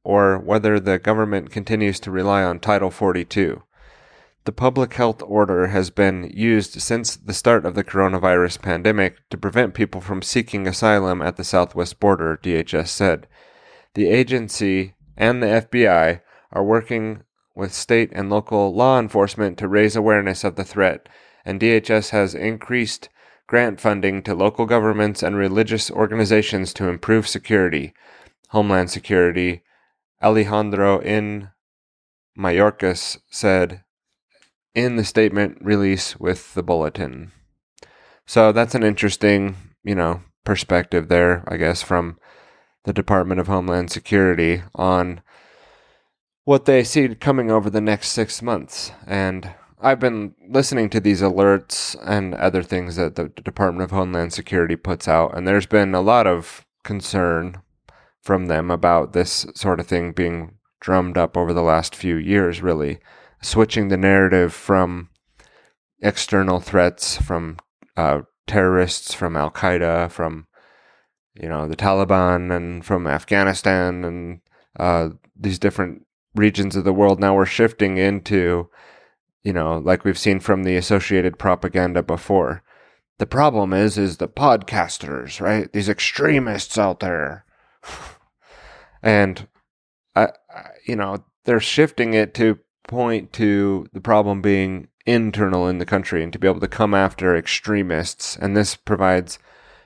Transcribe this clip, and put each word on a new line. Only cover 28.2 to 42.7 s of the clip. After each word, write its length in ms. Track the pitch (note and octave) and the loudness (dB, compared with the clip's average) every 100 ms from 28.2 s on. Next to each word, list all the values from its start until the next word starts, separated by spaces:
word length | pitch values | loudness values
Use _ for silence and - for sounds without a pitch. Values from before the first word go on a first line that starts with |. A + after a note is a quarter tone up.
| - _ _ | -20 _ _
Homeland 420 | G#2+ G#2 F#2 F2+ | 0 2 2 0
Security, 720 | G2 - F#2+ F2 F2 F2+ F2 _ _ _ _ _ - | -6 0 2 4 2 -2 -4 _ _ _ _ _ -2
Alejandro 800 | G#2+ A2 G#2 G#2+ G#2 G2+ G2 F#2+ | 2 2 2 0 0 2 2 2
in 500 | - G#2+ G#2 G#2 F#2+ _ _ _ _ _ _ _ _ - | 0 -2 -2 -8 -14 _ _ _ _ _ _ _ _ -6
Mayorkas 800 | F#2+ F2 G#2 - F#2 F2 - - _ | 0 4 4 2 -4 -2 -8 -12 _
said 540 | - G#2 F#2 F2 F#2 _ _ _ _ _ _ _ _ _ A#2 | -2 2 2 0 -4 _ _ _ _ _ _ _ _ _ -2
in 200 | B2 A#2 | 0 -2
the 80 | |
statement 540 | G2+ A2+ G#2+ G2+ G2 - | 0 2 2 2 -2 -4
release 580 | G2 G#2 G2 F#2+ - - | 0 2 2 0 -4 -6
with 340 | F2+ F#2 - | -4 -4 -6
the 100 | F#2 | -8
bulletin. 680 | E2+ E2+ D2+ - D2 B1+ F2+ _ _ _ _ _ - _ _ _ - | -2 0 -2 -4 -10 -10 -18 _ _ _ _ _ -20 _ _ _ -2
So 260 | A#2 A2 | 4 6
that's 220 | A2 A#2 | 4 0
an 100 | B2 | 2
interesting, 720 | A2 G2+ G2+ - G#2 G2+ G2 F#2+ - _ | 0 2 -2 2 2 2 0 -8 -20 _
you 100 | G2 | -4
know, 280 | F#2+ E2+ F2+ - _ | -2 -2 -4 -10 _
perspective 640 | - F#2+ - F2+ E2+ F2 D#2+ | -4 -4 0 0 0 -2 2
there, 340 | F2 F2 F2+ - | 4 4 2 -4
I 100 | F2 | -4
guess, 260 | E2 F2 | -2 -2
from 340 | - F2 E2+ E2 _ _ _ _ _ | -2 -2 -2 -10 _ _ _ _ _